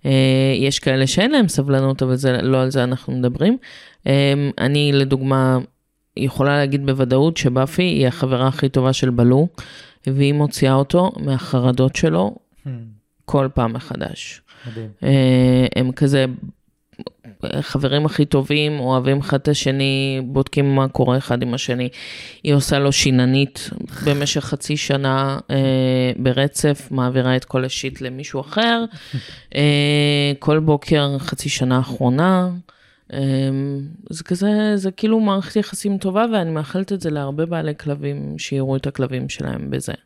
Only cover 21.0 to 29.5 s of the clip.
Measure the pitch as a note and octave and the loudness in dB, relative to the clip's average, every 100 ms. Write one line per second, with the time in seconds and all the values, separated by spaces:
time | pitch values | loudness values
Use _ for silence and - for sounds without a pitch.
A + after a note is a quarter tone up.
21 | B2 B2+ - B2 B2 B2 - B2 B2 - | 2 0 0 -2 -2 -4 -4 -4 -4 -8
22 | - - - - D3 C#3+ C#3 C#3+ C#3 C3 | -16 -16 -18 -8 2 2 2 2 2 2
23 | C#3+ B2+ B2+ C3+ C#3 - - - - - | 4 4 4 2 0 -4 -12 -12 -12 -4
24 | D3+ C#3+ C#3+ D3+ - C#3+ - D3 - C#3 | -2 0 0 -4 -4 -8 -4 -6 -2 -2
25 | C#3 C3+ C#3 C#3 - C3+ C3+ C3 B2+ B2+ | 0 0 -2 -4 -4 -2 0 2 2 0
26 | B2+ - C3 B2+ C#3 - D3+ C#3+ - C3+ | 0 0 0 2 0 0 0 0 -4 -2
27 | B2 C3 B2+ B2+ - B2+ B2+ - C3+ C3 | 0 0 2 0 -2 -4 -4 -6 -8 -8
28 | C3 C3 D3 C3+ C#3 G#3 A#3 A#3 A3+ E3 | -12 -10 -10 -10 -4 0 0 0 -4 -10
29 | - B2+ - - - | -10 -10 -10 -20 -8